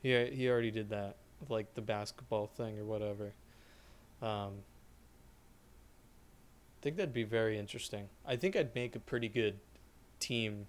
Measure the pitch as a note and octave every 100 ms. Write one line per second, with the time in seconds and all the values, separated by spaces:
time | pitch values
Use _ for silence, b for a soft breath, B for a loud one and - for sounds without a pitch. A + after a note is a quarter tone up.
0 | C3+ B2 B2 C3+ B2+ A#2+ A#2 A2 G#2 G#2
1 | G2+ - - - C#3 A2+ G#2 - G#2 G#2
2 | G#2 - B2 A2 G#2 - A2+ G#2+ G#2+ G#2+
3 | G#2 G#2 G2+ - B B B B B B
4 | B - A2+ G#2 G2+ G2+ - - - -
5 | - - - - - - - - - -
6 | - - - - - - - - D3 E3
7 | F3 A#2+ G#2+ A2+ A2 G#2+ G2+ A#2+ - G#2
8 | G2+ - - B2 F#3 G3+ C3+ B2 B2 A#2
9 | - B2 A#2 A#2 G#2+ G2 - - - -
10 | - - - A#2 A2 G#2